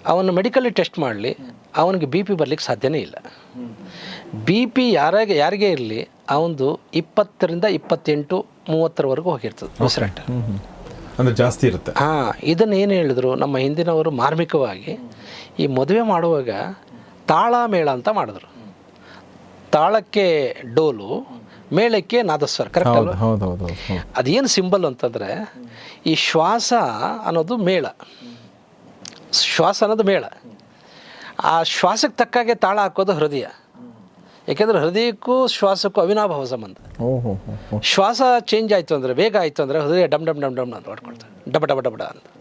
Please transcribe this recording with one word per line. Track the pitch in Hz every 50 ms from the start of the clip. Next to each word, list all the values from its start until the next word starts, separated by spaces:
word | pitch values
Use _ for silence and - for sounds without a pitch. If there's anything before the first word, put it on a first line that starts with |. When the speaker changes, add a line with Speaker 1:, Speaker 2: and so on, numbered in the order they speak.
| -
Speaker 1:
ಅವನು | - 165 180 190 185 175
ಮೆಡಿಕಲಿ | 185 196 240 - - 254 240
ಟೆಸ್ಟ್ | - - 165 - - 175
ಮಾಡ್ಲಿ, | 147 123 110 101 107 131 - - - - - - - - -
ಅವನಿಗೆ | 143 160 185 190 180 156
ಬಿ | 131 135 190 202
ಪಿ | 196 202
ಬರ್ಲಿಕ್ಕೆ | 165 151 127 156 151 -
ಸಾಧ್ಯನೇ | - 120 101 - 131 160 139
ಇಲ್ಲ. | 95 - - - - - - - - - - 247 - 113 151 190 196 190 - - - - - - - - - 110 110
ಬಿ | 127 185 226 254
ಪಿ | 247 - 269 254 240
ಯಾರಾಗೆ, | 190 147 143 160 185 214 220 202 180
ಯಾರಿಗೇ | 147 147 170 202 190 208 196
ಇರ್ಲಿ, | 165 135 120 107 110 113 - - _ _ _ -
ಅವನದು | 139 151 165 170 160 135 131 143 165 - - _ -
ಇಪ್ಪತ್ತರಿಂದ | 160 165 - - 214 202 - _ - 190 165 170 170 202
ಇಪ್ಪತ್ತೆಂಟು, | 214 - - - - 170 156 - 156 151 147 147 - 180 190 - - _ _ - -
ಮೂವತ್ತರವರೆಗೂ | 156 160 165 160 165 - 143 135 131 151 170 180
ಹೋಗಿರ್ತದೆ | 156 117 - 110 - - - -
Speaker 2:
ಓಕೆ. | - - 117
Speaker 1:
ಉಸಿರಾಟ. | 127 - - 113 98 - -
Speaker 2:
ಹ್ಮ್, | - - 123 123 110
ಹ್ಮ್. | 110 98 101 - - - - - - - - - - - -
ಅಂದ್ರೆ | 127 123 110
ಜಾಸ್ತಿ | 110 120 123 - - 139
ಇರುತ್ತೆ. | 120 92 87 - -
Speaker 1:
ಹಾ, | - - 139 151 156 147 127 107 - - -
ಇದನ್ನ | 151 165 165 226 214 202
ಏನ್ | 190 202 202
ಹೇಳಿದ್ರು | 196 180 165 135 127 127 127 127 127
ನಮ್ಮ | 139 139 143 139
ಹಿಂದಿನವರು | 131 131 139 151 165 170 170 165 156 156 165
ಮಾರ್ಮಿಕವಾಗಿ, | 143 120 123 143 160 160 170 156 - 151 131 107 95 95 104 - 196 - - - - - - - - - - - - -
ಈ | 156
ಮದುವೆ | 139 131 131 135 147 196 226
ಮಾಡುವಾಗ | 233 220 190 165 170 170 165 143 127 117 98 101 - 190 196 - - - - - - - - - -
ತಾಳ | - 156 170 208 233 240 240 240
ಮೇಳ | 226 202 175 156 143
ಅಂತ | 131 123 - 208
ಮಾಡಿದ್ರು. | 220 196 135 107 98 90 - - - 117 113 101 92 - - - - - - - - - - - - - - - - - - -
ತಾಳಕ್ಕೆ | - 151 156 190 214 220 190 - - 208 196 180 160 151 135 117 - - 135 120 117
ಡೋಲು, | 156 160 151 123 107 98 101 151 214 269 - 247 233 - - - - - - 143
ಮೇಳಕ್ಕೆ | 175 226 240 226 202 175 - 233 240
ನಾದಸ್ವರ. | 226 175 151 147 143 - - - -
ಕರೆಕ್ಟ್ | - - 170 180
Speaker 2:
ಹೌದು, | 120 117 117
Speaker 1:
ಅಲ್ವಾ? | 110 92 90
Speaker 2:
ಹೌದು, | 92 113 113 110 98 98
ಹೌದು, | 92 87 92
ಹೌದು, | 87 87 90
ಹೌದು. | - - - 98 87 - - -
Speaker 1:
ಅದೇನ್ | 127 123 131 180 262 277
ಸಿಂಬಲ್ | 233 - 202 185 180 202 190 175
ಅಂತಂದ್ರೆ | 143 123 - - 120 117 120 - - - 202 220 - - 254 - - - - - - - - -
ಈ | 165 160
ಶ್ವಾಸ | - - - - 160 160 185 220 233 - - 247 233 175 127 110 107 135 190 220 226 -
ಅನ್ನೋದು | - - 165 156 170 247
ಮೇಳ, | 233 190 180 190 170 131 - - - - - - - 127 120 120 117 - - - - _ _ _ - - - - - - - - - - - -
ಶ್ವಾಸ | - - - - - 165 185 202 - 220
ಅನ್ನೋದು | 208 220 220 208
ಮೇಳ. | 196 196 160 110 - - - - - 107 - - - - - - - - - - - - - - - - - -
ಆ | - 160 165 165
ಶ್ವಾಸಕ್ಕೆ | - - - - 180 214 220 - 262 - - 233
ತಕ್ಕಾಗೆ | - - 247 233 226 233
ತಾಳ | - - 185 202 214
ಹಾಕೋದು | 202 185 - 190 196 196 185
ಹೃದಯ. | 147 151 151 143 131 113 - - - _ _ - - - 120 117 113 95 - _ - - - - - -
ಯಾಕೆಂದ್ರೆ | - 147 - 214 226 214 165
ಹೃದಯಕ್ಕೂ | 147 165 175 220 233 240 208 - - 247 247 262 262
ಶ್ವಾಸಕ್ಕೂ | 233 - - 202 196 196 185 - 196 - -
ಅವಿನಾಭಾವ | 170 180 208 214 214 190 156 143 135
ಸಂಬಂಧ. | 120 131 117 107 95 95 - - - - -
Speaker 2:
ಓಹೋ, | 117 123 131 123 123 110 95
ಹೋ, |
ಹೋ. | 95 - - 107 107 - - 208 208
Speaker 1:
ಶ್ವಾಸ | - - - - 190 214 240 233 262 254 247 240
ಚೇಂಜ್ | - - 214 220 220 208 208
ಆಯ್ತು | 185 156 - 160
ಅಂದ್ರೆ, | 139 131 127 123
ವೇಗ | 143 196 226 196
ಆಯ್ತು | 208 175 151 147 - 147
ಅಂದ್ರೆ | 135 143 160
ಹೃದಯ | 147 143 170 185 175
ಡಮ್ | 143 147 151 160
ಡಮ್ | 165 156 147
ಡಮ್ | 143 135 127
ಡಮ್ | 127 127 123 113
ಅಂತ | - -
ಹೊಡ್ಕೊಳ್ತದೆ, | - 208 - - 240 - - - - - - - -
ಡಬ | 127 156 156
ಡಬ | 156 139 135
ಡಬ | 123 123 113
ಡಬ | - -
ಅಂತ. | - - - - - - -